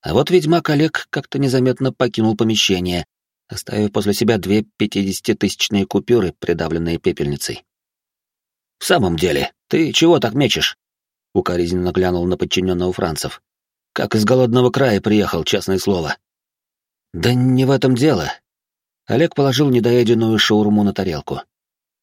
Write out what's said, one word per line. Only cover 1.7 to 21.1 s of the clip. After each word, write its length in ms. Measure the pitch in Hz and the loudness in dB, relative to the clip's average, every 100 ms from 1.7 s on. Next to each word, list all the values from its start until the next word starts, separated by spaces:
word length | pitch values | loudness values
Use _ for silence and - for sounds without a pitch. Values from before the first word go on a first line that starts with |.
| 123 135 | 0 -4
покинул 440 | - 123 110 110 107 | -2 -2 0 0 2
помещение, 680 | 110 110 - 92 90 87 80 _ _ _ _ | 0 0 0 0 0 -4 -6 _ _ _ _
оставив 420 | 104 - 107 104 | -14 -8 -2 -2
после 240 | 104 104 | 0 -2
себя 240 | 101 104 110 | 0 2 0
две 260 | 92 107 107 _ | 2 0 -2 _
пятидесятитысячные 1080 | 104 202 98 - - 214 - - - 104 98 | -4 -2 -4 -4 -4 -2 -2 -2 -2 -2 0
купюры, 480 | 101 - 120 92 - | -2 2 2 2 -4
придавленные 600 | - 85 80 82 85 82 | -4 -2 -2 -2 -2 -2
пепельницей. 680 | - 85 71 71 - - _ _ _ _ _ _ _ _ _ _ _ _ | -2 -2 -4 -4 -8 -12 _ _ _ _ _ _ _ _ _ _ _ _
«В 60 | |
самом 320 | - 180 95 82 | -2 0 0 0
деле, 360 | 87 71 - _ _ | 0 -2 -4 _ _
ты 260 | 127 160 | -2 0
чего 280 | - 165 165 | 2 4 4
так 140 | 113 | 2
мечешь?» 440 | 113 131 80 - - _ _ _ _ _ | 0 0 0 -4 -8 _ _ _ _ _
укоризненно 580 | 95 90 87 87 90 90 | -4 -2 -2 -2 -2 -2
глянул 340 | 90 92 90 87 | 0 0 0 -2
на 100 | 90 | -2
подчинённого 560 | 90 - 92 87 90 | -2 -2 0 0 -2
Францев. 500 | 92 90 76 73 - _ _ _ _ _ | -2 -4 -4 -8 -12 _ _ _ _ _
«Как 220 | - - | -6 -2
из 100 | 110 | 0
голодного 460 | 107 127 123 123 123 | 2 4 4 4 2
края 300 | 131 135 101 | 2 0 2
приехал, 440 | 110 107 95 85 | 2 0 0 -2
честное 340 | 78 101 92 95 | -2 -4 -2 -2
слово». 380 | - 92 78 - _ _ _ _ _ _ _ _ _ | -2 -2 -4 -8 _ _ _ _ _ _ _ _ _
«Да 220 | 85 104 | -4 0
не 300 | 123 127 127 | 2 2 2
в 60 | 131 | 2
этом 240 | 135 135 | 2 2
дело». 380 | 123 151 110 73 - _ _ _ _ _ _ _ | 2 2 0 -4 -10 _ _ _ _ _ _ _
Олег 280 | 110 160 | 0 0
положил 360 | - 139 123 147 | 2 0 2 2
недоеденную 680 | 123 117 123 117 117 113 110 | 2 2 2 4 2 2 0
шаурму 460 | - 107 104 104 | 2 2 2 2
на 80 | 101 | 2
тарелку. 500 | 98 92 | -2 -4